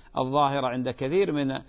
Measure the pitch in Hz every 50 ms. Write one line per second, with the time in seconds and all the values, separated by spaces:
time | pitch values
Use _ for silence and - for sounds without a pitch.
0 | - - - - 131 127 135 147 147 139 139 139 131 127 120 127 127 131 120 -
1 | 135 135 151 190 202 180 151 147 143 135 135 - -